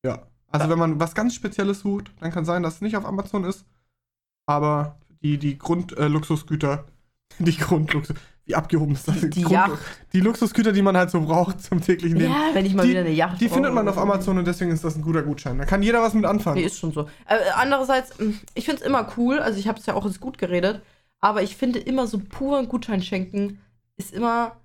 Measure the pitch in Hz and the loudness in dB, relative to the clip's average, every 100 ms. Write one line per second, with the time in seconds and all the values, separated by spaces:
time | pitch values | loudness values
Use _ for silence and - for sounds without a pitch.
0 | - - - _ _ 147 151 165 165 151 | -6 -8 -14 _ _ 0 2 2 2 0
1 | 165 - 233 233 214 - 196 196 202 202 | -2 0 -2 -2 -6 -2 -2 0 -2 -4
2 | 196 _ 165 170 160 175 165 - 208 214 | -6 _ -6 -4 -2 0 -2 -4 -4 -4
3 | 214 196 196 202 180 - _ _ _ _ | -4 -6 -4 -4 -4 -8 _ _ _ _
4 | _ _ _ _ - 147 151 147 147 - | _ _ _ _ -2 0 0 0 -4 -10
5 | _ _ 147 147 147 139 - 175 180 - | _ _ -2 0 -2 -4 -2 -2 -2 -2
6 | 151 151 151 156 - 151 143 143 - _ | 0 0 0 -4 -2 -2 -2 -2 -8 _
7 | _ _ _ - 170 156 - 170 156 151 | _ _ _ 0 0 2 2 2 2 -2
8 | 147 - - _ - 165 156 160 151 135 | -4 -10 -10 _ -2 -2 0 0 2 -2
9 | - 175 160 156 165 190 190 147 - - | 0 0 0 0 4 4 4 0 -10 -16
10 | - 185 202 220 226 - 220 202 196 185 | -2 2 2 2 2 4 4 4 4 4
11 | 180 180 156 165 180 - - 180 - 175 | 2 0 2 2 2 -2 -2 0 2 2
12 | 170 165 165 170 311 196 190 190 175 185 | 2 2 2 2 2 2 2 4 4 4
13 | 170 156 170 180 226 - 277 247 202 190 | 2 2 0 0 0 2 2 2 0 0
14 | 202 196 190 185 175 175 175 160 165 156 | 0 0 2 0 0 -2 0 0 -2 -4
15 | 156 160 151 143 139 123 139 196 208 233 | -2 0 -2 -4 -4 -2 0 2 4 4
16 | 226 214 190 202 180 143 165 - 165 151 | 4 2 2 0 0 0 -2 -2 -6 -6
17 | 147 - - 214 190 - 262 277 262 262 | -8 -12 0 2 2 2 2 2 2 0
18 | 262 - 220 214 - - - 294 - 269 | 0 -6 -4 -4 -10 -8 -4 -4 0 -2
19 | 214 - 240 285 226 196 202 220 - 196 | -2 -2 0 0 0 -2 -4 -4 -4 -4
20 | 196 185 254 - 180 175 185 214 _ _ | -4 -6 -12 -8 -2 0 0 -4 _ _
21 | _ _ 208 214 202 - 254 240 247 262 | _ _ 0 0 -4 -2 -2 -2 -2 -2
22 | 240 208 - - 269 285 240 240 233 196 | -2 -4 -8 -8 -2 -2 -2 -6 -2 -4
23 | 180 190 185 202 202 - _ _ _ - | -2 -6 -4 -4 -4 -8 _ _ _ -16
24 | - - 233 233 233 233 | -12 -4 -2 0 -4 -8